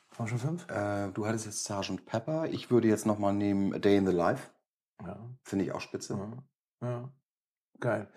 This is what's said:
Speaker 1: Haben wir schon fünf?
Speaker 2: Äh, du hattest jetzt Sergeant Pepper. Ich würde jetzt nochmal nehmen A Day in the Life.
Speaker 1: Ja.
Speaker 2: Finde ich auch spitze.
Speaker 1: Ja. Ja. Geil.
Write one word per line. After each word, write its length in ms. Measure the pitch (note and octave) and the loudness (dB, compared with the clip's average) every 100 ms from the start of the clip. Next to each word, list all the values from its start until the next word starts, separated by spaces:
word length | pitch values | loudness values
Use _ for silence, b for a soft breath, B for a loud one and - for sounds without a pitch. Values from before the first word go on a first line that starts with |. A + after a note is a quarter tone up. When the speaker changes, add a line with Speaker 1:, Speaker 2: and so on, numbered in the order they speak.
| _ - | _ -8
Speaker 1:
Haben 80 | A2 | -6
wir 20 | |
schon 120 | A#2+ | -4
fünf? 300 | C#3 E3+ - | -4 -6 -6
Speaker 2:
Äh, 400 | G#2 G2+ G2+ G2+ | -4 -2 -2 -4
du 120 | F#2+ G#2 | -4 -2
hattest 200 | A2+ G#2+ | -2 -4
jetzt 180 | - | -8
Sergeant 420 | - G2+ F#2+ F#2+ - | -6 -4 -4 -6 -4
Pepper. 400 | A2+ - D#3 D#3+ | -4 -2 -2 -2
Ich 180 | - - | -4 2
würde 200 | A#2+ A2 | 6 6
jetzt 160 | G#2+ A2 | 4 2
nochmal 280 | G#2 G2+ | 2 2
nehmen 400 | G2+ G2+ G2 G2 | 2 2 2 2
A 60 | - | 2
Day 160 | G2+ G2+ | 6 6
in 100 | F#2+ | 6
the 60 | |
Life. 380 | F2+ F2 C3+ - _ _ _ _ - | 4 2 0 -4 _ _ _ _ -16
Speaker 1:
Ja. 160 | F2+ G2 A#2 B2+ | -12 -12 -14 -16
Speaker 2:
Finde 220 | - G2 | -4 -2
ich 80 | F#2 | 0
auch 80 | - | -4
spitze. 360 | - G2+ - G#2 G#2 B2 - _ _ - | -8 -8 -6 -8 -8 -10 -16 _ _ -10
Speaker 1:
Ja. 60 | B2 | -6
Ja. 200 | A#2+ B2+ - _ _ _ _ _ - | -6 -8 -16 _ _ _ _ _ -4
Geil. 260 | B2 G#2+ G2+ | -2 -2 -4